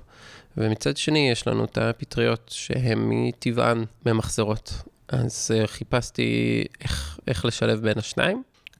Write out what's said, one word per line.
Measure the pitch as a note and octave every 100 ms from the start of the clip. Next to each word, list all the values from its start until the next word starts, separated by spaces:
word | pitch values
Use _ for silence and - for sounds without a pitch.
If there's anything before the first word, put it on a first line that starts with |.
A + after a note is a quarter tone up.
| - - - - - -
ומצד | A2 A2 C#3+ C#3
שני | - D#3 C#3
יש | A#2+ -
לנו | A2+
את | A2 -
הפטריות | A2+ A#2 - A#2+ A#2 A#2 -
שהן | - - C3 B2 A2
מטבען | A2 A2+ A#2+ A#2+ A#2+ A#2 A#2 A#2 A2 - A#2+
ממחזרות. | A2+ - - G#2 A2 - - - _ -
אז, | B2+ A#2+ - -
אה, | A2 G#2+
חיפשתי | - A2+ B2+ A#2+ - A#2 A#2 A#2 A2+ G#2+ -
איך, | - - - - -
איך | -
לשלב | A#2+ - A2+ A2
בין | A2 G#2+
השניים, | - - C3+ A3 C4 _ -